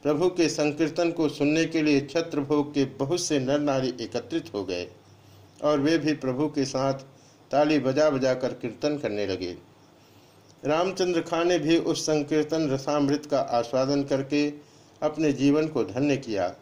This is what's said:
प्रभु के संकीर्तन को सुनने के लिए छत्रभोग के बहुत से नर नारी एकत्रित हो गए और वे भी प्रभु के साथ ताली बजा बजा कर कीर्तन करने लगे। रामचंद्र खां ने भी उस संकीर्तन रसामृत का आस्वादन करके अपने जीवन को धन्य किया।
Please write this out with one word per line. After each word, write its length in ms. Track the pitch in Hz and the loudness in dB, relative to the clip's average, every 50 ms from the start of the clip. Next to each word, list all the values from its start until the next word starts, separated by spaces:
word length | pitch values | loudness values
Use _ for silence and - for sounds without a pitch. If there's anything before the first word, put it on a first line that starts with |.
| - | 0
प्रभु 260 | 139 151 143 170 185 | 0 0 2 2 0
के 200 | 180 180 170 151 | 2 2 0 0
संकीर्तन 600 | 147 - 151 151 139 143 165 156 156 - 175 170 | 2 0 0 0 0 0 -2 -2 0 0 0 0
को 180 | 165 165 160 147 | 2 0 0 0
सुनने 360 | 147 - 143 147 151 160 165 | 0 0 0 2 2 2 0
के 160 | 160 160 165 | 0 0 0
लिए 200 | 156 151 147 139 | 2 4 4 2
छत्रभोग 720 | 139 139 - 170 165 165 - 147 139 135 151 147 143 143 147 | 2 0 -2 -4 -4 -2 -4 -4 -2 0 2 0 0 0 0
के 120 | 143 139 | 0 0
बहुत 360 | 131 135 - 139 135 170 180 | 0 0 -4 -2 -2 0 -2
से 180 | 175 - 156 143 | 0 0 0 0
नर 200 | 127 123 139 147 | 0 2 0 0
नारी 340 | 147 147 135 135 127 131 - - | 2 0 0 0 0 -2 -4 -4
एकत्रित 500 | 117 104 - 120 117 - 160 165 160 - - | -8 -6 -6 -6 -6 -4 -6 -6 -6 -4 -6
हो 120 | 101 98 | -6 -4
गए 220 | 90 92 87 87 90 - - _ - - - - - - - - - _ - - | -4 -4 -6 -6 -8 -12 -20 _ -20 -20 -20 -20 -20 -20 -20 -20 -20 _ -4 0
और 160 | 147 151 143 | 2 2 2
वे 180 | 135 151 165 165 | 2 2 2 2
भी 160 | 143 151 151 | 2 0 -2
प्रभु 340 | 147 - 131 127 123 151 151 | -2 -2 -4 -2 -2 -2 -2
के 180 | 147 147 135 | 0 -2 -2
साथ 280 | 127 - 131 135 135 135 135 - - - - - - - _ - - | -2 0 0 0 0 -2 -2 -6 -18 -20 -20 -20 -20 -20 _ -12 -2
ताली 280 | - 135 151 151 156 147 | 2 2 4 4 4 2
बजा 300 | 127 131 131 143 151 156 | 2 2 2 4 2 2
बजा 240 | 143 131 127 131 127 | 2 2 2 2 0
कर 200 | 127 135 123 113 | 0 -2 -4 -4
कीर्तन 440 | - - 123 107 - - 147 151 143 | -4 -8 -8 -8 -4 -4 -2 -2 -2
करने 300 | - 110 104 104 104 95 | -4 -4 -4 -2 -2 -2
लगे। 300 | 95 90 92 87 87 87 - - - _ - - - - - _ - - - - _ - _ - - _ - | -2 -4 -4 -6 -8 -10 -14 -20 -20 _ -20 -20 -20 -20 -20 _ -20 -20 -20 -20 _ -20 _ -20 -20 _ -4
रामचंद्र 560 | 131 147 160 180 185 185 185 185 180 180 165 | 0 0 2 2 0 0 -2 0 0 0 -2
खां 240 | 165 - 175 165 170 | -2 -2 -2 0 2
ने 140 | 175 180 170 | 2 2 2
भी 180 | 151 151 165 165 | 2 2 2 2
उस 260 | - 170 160 - - | 2 0 -2 -2 0
संकीर्तन 680 | - 156 151 143 143 156 156 151 147 165 160 160 147 | 0 0 0 0 0 0 0 0 0 -2 -2 0 0
रसामृत 560 | 131 135 135 - 147 147 143 139 143 143 151 | -2 -2 -2 -2 0 2 2 2 0 0 -2
का 140 | - - 135 | 0 0 0
आस्वादन 640 | - - 123 120 117 - - 127 131 135 143 143 139 | 0 2 0 0 0 0 0 0 0 2 0 -2 0
करके 680 | 139 - 135 135 135 147 147 147 147 147 147 - - - - - - - - - | 0 -2 -2 -2 -2 0 0 0 0 -2 -8 -18 -20 -20 -20 -20 -20 -14 -4 -4
अपने 300 | 151 151 156 160 151 135 | -4 -2 0 0 0 2
जीवन 340 | 123 131 143 143 151 156 160 | 4 4 4 4 4 2 0
को 160 | 156 135 110 | 0 -2 -2
धन्य 340 | - - 123 139 147 139 127 | -2 -2 -2 0 2 0 0
किया। 380 | - 117 110 98 90 90 87 - | -2 -4 -2 0 0 -2 -2 -8